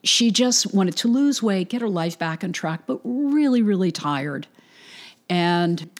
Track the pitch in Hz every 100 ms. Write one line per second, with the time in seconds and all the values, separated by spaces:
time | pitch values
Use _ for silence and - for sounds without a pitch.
0 | - - 233 196 247 247 - 196 190 -
1 | 233 247 285 277 226 196 185 240 233 175
2 | 165 165 165 160 180 165 165 165 - 262
3 | 233 247 285 294 285 247 208 196 185 165
4 | 151 143 143 143 147 _ _ - - -
5 | - - _ 180 170 175 175 170 160 -